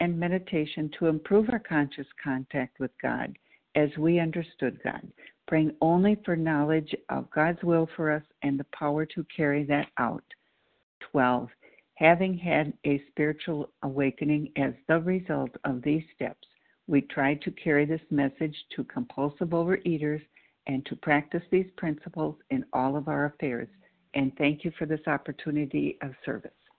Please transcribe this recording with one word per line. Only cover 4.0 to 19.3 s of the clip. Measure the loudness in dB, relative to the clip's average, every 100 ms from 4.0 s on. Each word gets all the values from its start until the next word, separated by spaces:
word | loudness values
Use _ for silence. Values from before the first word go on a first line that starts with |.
| 2 4
understood | 2 -2 -6 -4 -4 -4
God, | -6 -8 -10 -20 -20 _ -2
praying | 2 2 2
only | 2 4 4 2 0
for | 0
knowledge | 2 2 2 2 0 -6 -6
of | -6 -4
God's | 0 2 2
will | 2 4 2 0
for | 0
us | 0 -4 _
and | -2 -2
the | -4 -6
power | -2 -2 -2
to | -6 -8
carry | -2 0 2
that | 2 0 -2 -2
out. | -2 -2 -10 -20 _ _ _ _ _ -20
Twelve, | -2 4 4 4 -2 -12 -20 _ _ 2
having | 6 6 4 -2
had | 0 2 0 -2 0
a | 0 -2
spiritual | -2 -2 -2 -4 -6 -6 _
awakening | -6 0 0 0 0 0 0 -2
as | -2 -2 0
the | 0
result | 2 -2 -2 -4 -4 -6 -6
of | -4
these | 0 -2 -2 -8
steps, | -8 -8 _ _ _ _ 0
we | 0
tried | 0 0 0 0
to | -4
carry | -4 2 2 2
this | 0 -2
message | 0 0 -2 -6 -6 -12 -10
to | -8
compulsive | -8 -8 -4 -4